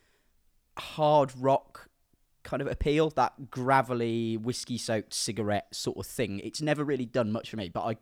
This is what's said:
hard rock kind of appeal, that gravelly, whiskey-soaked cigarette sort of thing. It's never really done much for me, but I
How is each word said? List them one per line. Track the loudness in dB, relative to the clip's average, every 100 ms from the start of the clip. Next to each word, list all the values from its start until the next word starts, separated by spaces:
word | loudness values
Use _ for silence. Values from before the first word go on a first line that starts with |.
| _ _ _ _ _ _ _ -14
hard | -10 0 6 6 4 2
rock | 2 2 0 -16 -20 _ _ _ _ _
kind | -6 -4
of | -4
appeal, | 0 2 4 4
that | 2 0 0 -12
gravelly, | -4 4 4 4 0 0 0 0 -2
whiskey-soaked | -4 -6 -6 -6 -2 -2 -2
cigarette | -4 -4 -2 0 -2 -2
sort | -6 -6 -6
of | -8
thing. | -4 -4 -4
It's | -8 -4
never | -2 0
really | 0 -2 -2
done | 0 0
much | -2 -4
for | -8
me, | -6
but | -4 -4
I | -4